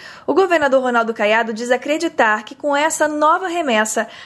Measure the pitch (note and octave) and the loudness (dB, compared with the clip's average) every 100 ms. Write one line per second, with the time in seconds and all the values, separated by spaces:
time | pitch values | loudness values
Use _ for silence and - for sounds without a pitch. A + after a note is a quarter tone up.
0 | - - - C#4+ F#4+ E4 C#4+ C4 B3+ A#3+ | -20 -12 -4 0 2 2 2 2 2 0
1 | A3+ A3+ G#3 A3 A3+ A3 A#3+ B3+ C#4 D#4 | 0 0 0 2 0 -4 -2 -2 0 -2
2 | E4 D#4+ A3+ G#3+ A3+ - D4 C#4+ D#4 D#4 | -2 0 2 0 -4 -8 -2 0 0 0
3 | D4+ D4 D4+ F4 F#4 F4 D4 A3 A3 A#3 | -2 0 2 2 -2 -4 -2 0 0 -2
4 | A3 - | -6 -10